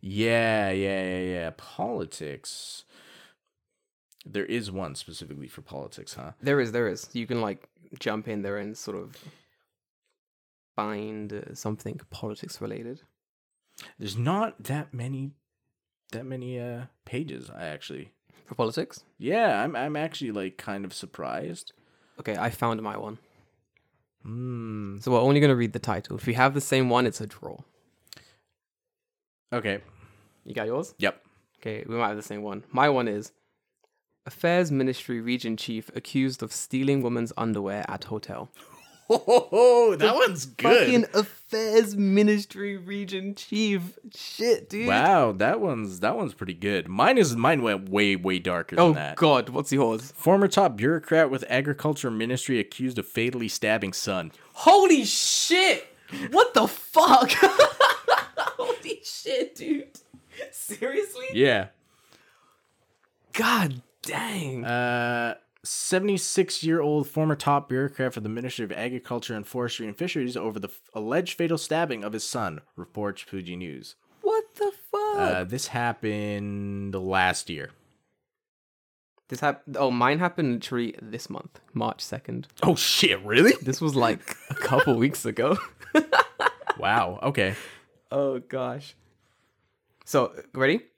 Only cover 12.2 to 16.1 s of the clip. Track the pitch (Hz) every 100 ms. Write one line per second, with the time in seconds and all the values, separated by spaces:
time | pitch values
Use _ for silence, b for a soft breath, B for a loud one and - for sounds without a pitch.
12.2 | 113 104 - - 104 107 117 139 _ _
13.2 | _ _ _ _ _ B B B 107 101
14.2 | 120 196 220 - - 143 147 127 123 135
15.2 | 135 143 _ _ _ _ _ _ _